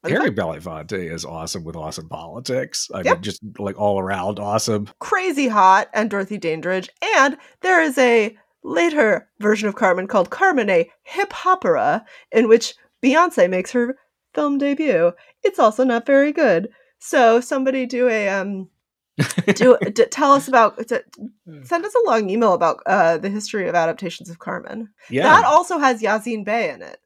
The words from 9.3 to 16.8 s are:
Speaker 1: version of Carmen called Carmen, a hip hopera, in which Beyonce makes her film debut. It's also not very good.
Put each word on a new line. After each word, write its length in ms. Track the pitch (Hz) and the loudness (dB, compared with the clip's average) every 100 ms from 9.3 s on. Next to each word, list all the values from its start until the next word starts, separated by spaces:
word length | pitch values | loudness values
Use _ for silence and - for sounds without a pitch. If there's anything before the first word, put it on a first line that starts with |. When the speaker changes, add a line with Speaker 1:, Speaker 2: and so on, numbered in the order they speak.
| _ | _
Speaker 1:
version 300 | 208 214 208 | -2 0 -2
of 60 | 196 | 0
Carmen 320 | 202 180 190 | 0 0 0
called 220 | 208 180 | 0 0
Carmen, 400 | - 381 294 208 | 0 0 2 2
a 220 | 180 170 _ | 0 0 _
hip 280 | - 349 403 | -12 -6 -6
hopera, 720 | - 359 370 202 147 113 180 - - _ | -4 -2 0 2 2 2 -2 -6 -20 _
in 160 | 226 226 | 0 4
which 240 | 226 - - _ _ | 4 4 -12 _ _
Beyonce 480 | 262 302 349 - 180 | 2 2 2 2 2
makes 220 | 185 185 | 0 -2
her 240 | 247 240 262 _ _ _ | -4 -4 -6 _ _ _
film 240 | - 294 277 | -4 -2 0
debut. 560 | 285 285 311 180 175 175 _ _ | -2 -2 0 2 2 0 _ _
It's 180 | 415 - | -4 4
also 260 | 233 220 254 | 2 4 0
not 200 | 233 233 | 0 2
very 280 | 277 285 | 2 2
good. 340 | 294 269 170 196 _ | 2 2 2 -2 _